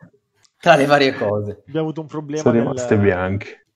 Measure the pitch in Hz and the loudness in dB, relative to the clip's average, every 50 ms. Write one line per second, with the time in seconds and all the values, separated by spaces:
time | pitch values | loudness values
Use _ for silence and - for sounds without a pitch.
0 | - - _ _ _ _ _ _ _ _ _ _ - 175 160 143 135 147 147 143 | -20 -20 _ _ _ _ _ _ _ _ _ _ 2 4 4 4 4 4 4 4
1 | 139 131 - - 117 101 104 107 104 104 98 - _ - 143 160 160 156 156 160 | 4 2 0 0 -2 -2 -2 -2 -4 -6 -10 -12 _ -8 -6 -4 -4 -4 -6 -10
2 | 156 143 - 156 151 143 147 151 - 127 113 117 117 135 131 127 - - 113 101 | -12 -12 -12 -12 -10 -8 -8 0 0 2 2 2 0 -2 -4 -6 -2 0 0 2
3 | 101 98 90 90 92 92 98 101 - - - - _ _ _ | 2 2 0 0 -2 -4 -4 -6 -8 -10 -16 -20 _ _ _